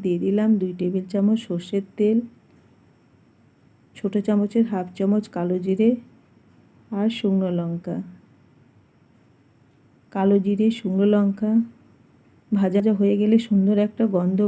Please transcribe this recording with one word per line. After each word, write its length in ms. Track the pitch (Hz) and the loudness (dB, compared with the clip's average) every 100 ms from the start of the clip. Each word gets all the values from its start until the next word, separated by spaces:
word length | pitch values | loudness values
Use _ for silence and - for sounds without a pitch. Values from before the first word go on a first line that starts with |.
দিয়ে 160 | 190 175 | -2 -2
দিলাম 300 | 190 202 220 208 | 0 0 2 0
দুই 160 | 185 | -2
টেবিল 300 | 180 180 185 185 | -4 -4 -4 -4
চামচ 320 | 202 208 220 | 0 0 0
সর্ষের 440 | - 175 - 196 196 | -4 -8 -4 -6 -6
তেল, 240 | - 208 226 240 _ _ _ _ _ _ _ _ _ _ _ _ _ _ _ _ - | -2 0 0 -2 _ _ _ _ _ _ _ _ _ _ _ _ _ _ _ _ -8
ছোট 160 | 196 208 | -4 -2
চামচের 460 | 202 208 208 233 226 | 0 0 0 0 0
হাফ 200 | 190 180 | -2 -6
চামচ 300 | - 196 208 208 | -4 0 0 -2
কালো 280 | 175 175 185 | -6 -4 -2
জিরে 320 | 190 190 226 247 - _ _ _ _ _ _ _ - | -2 2 2 2 -6 _ _ _ _ _ _ _ -10
আর 180 | 202 220 | -4 -2
শুকনো 380 | 226 202 190 185 | -2 0 0 0
লঙ্কা। 460 | 175 170 170 175 170 190 - _ _ _ _ _ _ _ _ _ _ _ _ _ _ _ _ _ _ _ | -2 -4 -6 -8 -10 -10 -18 _ _ _ _ _ _ _ _ _ _ _ _ _ _ _ _ _ _ _
কালো 240 | 196 196 202 | -2 2 2
জিরে, 280 | 196 202 220 | 2 2 0
শুকনো 360 | 226 196 190 202 | 0 -4 2 2
লঙ্কা 460 | 208 202 196 214 226 233 - _ _ _ _ _ _ - | 4 2 0 0 0 -2 -10 _ _ _ _ _ _ -6
ভাজা 280 | 202 190 202 | 0 2 2
যা 120 | 214 | 2
হয়ে 200 | 202 202 202 | 2 2 2
গেলে 200 | 208 226 | 4 2
সুন্দর 380 | - 196 196 208 | 4 2 2 2
একটা 260 | 214 - 220 | 0 0 -2
গন্ধ 320 | 185 180 190 | 0 0 0